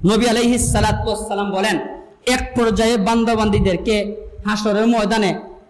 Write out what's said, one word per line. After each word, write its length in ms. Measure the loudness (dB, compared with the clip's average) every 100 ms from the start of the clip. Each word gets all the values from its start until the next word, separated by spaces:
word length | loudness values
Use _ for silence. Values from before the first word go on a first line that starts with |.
| 2
নবী 200 | 2 2
আলাইহিস 460 | 2 2 2 2
সালাতু 400 | 2 0 0 -4
ওয়াস 160 | -4 -4
সালাম 240 | -4 -4
বলেন, 280 | -2 -2 -2 -6 -14 -20 -8 -2
এক 260 | -2 -2 0
পর্যায়ে 420 | 0 2 2 2
বান্দাবান্দীদেরকে 1160 | 2 2 2 2 2 2 2 0 0 -2 -2 -8 -14 -10 -6
হাসরের 420 | -2 0 2 2
ময়দানে 520 | 2 2 0 0 -2 -8 -20